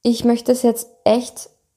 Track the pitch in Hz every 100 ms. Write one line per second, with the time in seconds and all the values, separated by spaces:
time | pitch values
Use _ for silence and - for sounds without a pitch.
0 | 240 226 240 233 233 247 240 233 - _
1 | - 226 247 - - _ _